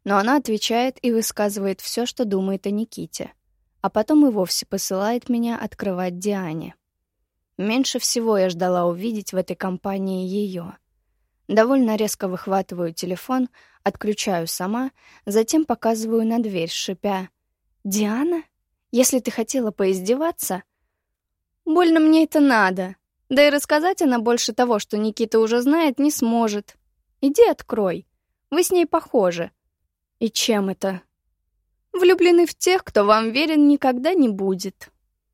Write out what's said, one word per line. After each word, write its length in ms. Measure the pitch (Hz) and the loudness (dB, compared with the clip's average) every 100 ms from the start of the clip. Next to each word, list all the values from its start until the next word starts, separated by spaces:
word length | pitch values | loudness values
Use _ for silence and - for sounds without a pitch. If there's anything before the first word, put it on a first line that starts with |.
но 140 | 196 196 | -2 0
она 180 | 214 285 | 2 0
отвечает 640 | 247 214 - 233 254 - | 0 -4 -2 0 -2 -2
и 120 | 247 | -2
высказывает 680 | 226 214 - 208 202 196 190 | 0 -2 -2 -4 -2 -4 -6
всё, 240 | - - | -6 -6
что 220 | 240 - 226 | -4 -4 -2
думает 400 | 190 190 196 196 | -2 -2 -4 -4
о 40 | |
Никите. 640 | 208 226 - 165 - - _ _ _ _ _ | -4 -6 -10 -12 -12 -14 _ _ _ _ _
А 80 | 196 | -4
потом 380 | 214 220 302 285 | -2 2 4 4
и 40 | |
вовсе 360 | 208 180 - - | 2 -2 -4 -6
посылает 640 | 196 - 190 208 240 - | -8 -4 -4 -2 -2 -2
меня 280 | 240 233 233 | -4 -2 -6
открывать 600 | 214 - 208 180 185 180 | -8 -8 -6 -4 -6 -6
Диане. 560 | 202 202 180 156 175 - _ _ _ _ _ _ _ - | -4 -4 -4 -8 -10 -14 _ _ _ _ _ _ _ -6
Меньше 420 | 196 240 262 247 | -2 0 -2 -2
всего 380 | - 247 226 208 | -4 -2 0 2
я 140 | 185 | 0
ждала 340 | 170 180 180 | 0 -2 0
увидеть 480 | 175 175 220 214 196 | 0 -2 -4 -6 -6
в 40 | 185 | -6
этой 200 | 180 180 | -6 -6
компании 720 | 190 180 202 196 190 185 185 | -6 -6 -6 -6 -4 -4 -4
её. 460 | 196 208 180 170 - _ _ _ _ _ _ - | -4 -4 -6 -12 -16 _ _ _ _ _ _ -2
Довольно 480 | 208 226 269 233 214 | 2 4 4 2 0
резко 320 | 214 - 196 | -2 -4 -6
выхватываю 640 | 180 - 190 190 180 170 | -6 -2 -2 -2 -6 -6
телефон, 560 | 165 180 180 - 254 247 _ _ _ | -6 -8 -8 -4 -4 -4 _ _ _
отключаю 640 | - - 214 208 - 175 165 | -6 -4 -4 -4 -2 -4 -4
сама, 440 | - 185 226 262 - _ _ | -6 -6 -4 -6 -10 _ _
затем 400 | - 202 226 320 | -2 0 2 0
показываю 640 | 311 233 226 226 220 226 226 | 0 -2 -2 -2 -2 0 0
на 120 | 233 | -2
дверь, 300 | 220 185 165 | -2 -4 -6
шипя: 640 | - - 185 202 190 185 _ _ _ _ _ | -6 -8 -6 -4 -4 -6 _ _ _ _ _
«Диана, 600 | 202 196 208 226 311 339 - _ _ _ _ | -6 -2 -2 0 -2 -2 -6 _ _ _ _
если 280 | 240 254 262 | 0 2 0
ты 100 | 233 | -2
хотела 400 | - - 269 220 | -6 -4 -4 -4
поиздеваться...» 920 | - 196 190 185 254 330 - - 185 - _ _ _ _ _ _ _ _ _ - | -2 0 0 0 0 -2 -4 -8 -8 -10 _ _ _ _ _ _ _ _ _ 0
Больно 320 | 320 349 320 | 2 4 6
мне 240 | 311 320 | 6 6
это 160 | 311 311 | 4 4
надо. 560 | 285 233 190 185 185 190 _ _ - | 4 4 2 0 -6 -12 _ _ -2
Да 180 | 262 294 | 4 4
и 40 | |
рассказать 500 | 285 - 302 339 381 | 4 2 0 2 2
она 200 | 311 247 | 2 2
больше 320 | 226 240 - | 2 0 0
того, 260 | 220 247 214 | 0 2 0
что 180 | - 208 | -2 -4
Никита 440 | 214 208 226 220 | -4 -2 0 2
уже 200 | 220 240 | 2 2
знает, 380 | 247 320 311 247 | 2 2 2 2
не 140 | 285 | 0
сможет. 640 | 294 233 233 226 208 - _ _ _ _ _ | 0 0 0 0 -4 -10 _ _ _ _ _
Иди 220 | 277 294 | 0 4
открой. 640 | 466 - - 226 196 - - _ _ _ _ | 4 2 -4 -2 -2 -4 -10 _ _ _ _
Вы 120 | 320 | -2
с 80 | 349 | 2
ней 160 | 359 330 | 2 2
похожи. 640 | 330 - 262 185 170 175 - _ _ _ _ _ _ | -2 0 0 2 0 -6 -12 _ _ _ _ _ _
И 100 | 226 | -4
чем 380 | - - 214 196 | -2 0 0 -2
это? 340 | 185 196 185 - _ _ _ _ _ _ _ _ | -4 -4 -6 -10 _ _ _ _ _ _ _ _
Влюблены 540 | 370 359 370 349 339 339 | 2 4 6 6 4 4
в 80 | |
тех, 300 | - - 370 | 0 0 0
кто 200 | - - | 0 2
вам 280 | 202 214 226 | 4 4 2
верен 340 | 233 311 311 294 | 0 2 4 4
никогда 480 | 285 269 247 285 | 4 2 0 0
не 140 | 381 254 | 2 2
будет. 600 | 196 196 190 190 - - _ _ _ _ | 0 -2 -4 -6 -12 -20 _ _ _ _